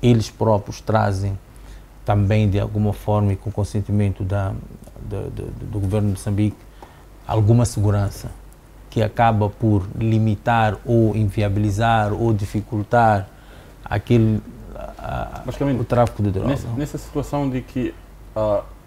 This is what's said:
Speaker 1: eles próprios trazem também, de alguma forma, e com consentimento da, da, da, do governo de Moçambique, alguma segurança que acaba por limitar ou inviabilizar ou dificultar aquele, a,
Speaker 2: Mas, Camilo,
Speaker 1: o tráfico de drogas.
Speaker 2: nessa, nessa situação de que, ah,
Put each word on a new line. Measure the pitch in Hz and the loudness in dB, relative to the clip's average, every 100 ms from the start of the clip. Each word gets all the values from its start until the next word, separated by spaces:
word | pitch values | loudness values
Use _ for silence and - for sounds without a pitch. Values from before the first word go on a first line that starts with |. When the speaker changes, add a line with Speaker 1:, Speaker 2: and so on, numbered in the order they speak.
Speaker 1:
eles | 120 117 104 | 6 4 2
próprios | - 110 104 98 110 | -2 2 2 -2 -12
trazem | - 110 107 95 98 98 - - - - - - | -2 0 2 0 -4 -6 -12 -20 -20 -20 -20 -12
também, | - 104 98 107 104 | 0 2 4 4 4
de | 98 | 2
alguma | 107 107 107 | 0 0 0
forma, | 98 - 104 101 | -2 0 2 2
e | 95 | 0
com | - | -4
consentimento | - 98 107 98 104 101 95 | -4 -4 -4 -2 0 0 -2
da, | 95 101 95 107 - - - - | -4 -2 -2 -6 -12 -18 -20 -16
da, | - 101 | -10 -8
da, | 87 - - 113 | -8 -8 -10 -10
do | 90 104 | -8 -4
governo | 98 107 104 | -2 0 0
de | 98 | -2
Moçambique, | - 101 104 - - - - - - - - | -2 0 0 -2 -18 -20 -20 -20 -20 -20 -4
alguma | 110 104 117 | 2 4 4
segurança | 120 - 104 101 98 - - - - - - - - | 4 2 2 2 0 -4 -14 -16 -20 -20 -20 -20 -8
que | - | -2
acaba | 107 - 117 107 104 | -2 2 4 4 0
por | - 113 104 92 - | 0 2 2 0 -4
limitar | 113 110 110 104 - 117 110 98 - | 0 2 2 0 0 2 2 -2 0
ou | 117 110 107 | 4 4 2
inviabilizar | 104 95 104 101 107 101 117 113 107 | 0 0 0 2 0 2 2 2 2
ou | 101 117 | 0 0
dificultar | 107 101 107 101 107 101 120 113 104 92 - - - - - - | 0 -2 -6 -4 -6 0 4 6 4 0 -14 -20 -20 -20 -18 -6
aquele, | 107 - 120 110 110 - - - - - - | -6 2 4 4 2 -4 -18 -16 -14 -14 -12
a, | - - - - - | -8 -8 -8 -10 -10
Speaker 2:
Mas, | - | -4
Camilo, | 139 127 | -2 0
Speaker 1:
o | 120 | 0
tráfico | 120 117 - | 2 2 2
de | 104 | -2
drogas. | 98 113 | 0 -2
Speaker 2:
nessa, | 139 120 117 | -2 -4 -6
nessa | 147 147 | -6 -8
situação | - 151 139 147 139 | -8 -6 -4 -2 -2
de | 127 | -4
que, | 120 131 120 - - - - - | -6 -4 -4 -6 -20 -20 -10 -4
ah, | 107 101 - - | 0 0 -2 -18